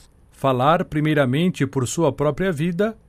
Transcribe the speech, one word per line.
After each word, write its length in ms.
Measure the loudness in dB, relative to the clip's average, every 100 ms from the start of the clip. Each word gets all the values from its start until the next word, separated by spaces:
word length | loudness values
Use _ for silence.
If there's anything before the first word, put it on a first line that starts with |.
| -20 _ -20
falar 540 | -4 -2 2 2 2
primeiramente 840 | 0 -2 0 2 2 2 0 0 -2
por 220 | -2 -2
sua 240 | 0 0
própria 400 | 0 -2 0 -2
vida 440 | -2 -4 -2 -4 -4